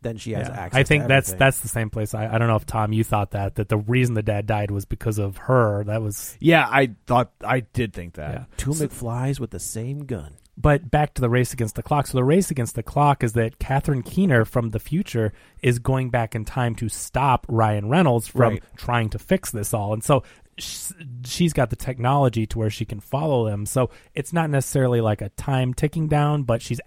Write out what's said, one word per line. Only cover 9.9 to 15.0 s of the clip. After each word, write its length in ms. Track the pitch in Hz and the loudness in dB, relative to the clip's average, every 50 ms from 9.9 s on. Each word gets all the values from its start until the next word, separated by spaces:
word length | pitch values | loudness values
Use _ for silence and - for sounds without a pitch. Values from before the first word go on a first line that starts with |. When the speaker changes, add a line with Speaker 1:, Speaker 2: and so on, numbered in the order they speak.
| 139 147 143 | -8 -8 -8
Speaker 1:
gun. 280 | 131 123 90 73 73 - - _ _ - - | -8 -8 -8 -8 -12 -18 -20 _ _ -6 2
Speaker 2:
But 300 | 120 151 143 139 - 120 | 4 4 4 4 2 0
back 240 | - 147 151 - - | 0 2 2 0 0
to 80 | - | 0
the 80 | 127 117 | 0 2
race 240 | 120 127 123 - - | 4 2 2 0 -2
against 220 | 123 117 104 - | -4 -4 -4 -4
the 80 | 123 - | -6 -4
clock. 240 | - 151 147 135 | 0 0 0 0
So 100 | - - | 0 0
the 60 | 127 123 | 0 2
race 260 | 135 160 196 185 - | 4 4 4 4 2
against 240 | 160 131 117 - - | -2 -2 -2 -4 -4
the 80 | 117 | -6
clock 420 | - - - 139 147 143 139 - 131 | -6 -4 0 2 4 4 4 2 2
is 100 | 113 110 | 0 2
that 260 | 120 113 113 - - | 2 0 0 -2 -6
Catherine 420 | - - 131 139 - - 139 127 | -4 0 0 0 0 0 -2 -2
Keener 420 | - - - 180 202 180 131 117 110 | -4 -4 0 2 4 4 6 4 4
from 280 | - - 127 117 113 | 4 0 -2 -2 -2
the 80 | - 110 | -4 -6
future 520 | - - 147 185 | -6 -2 -2 -2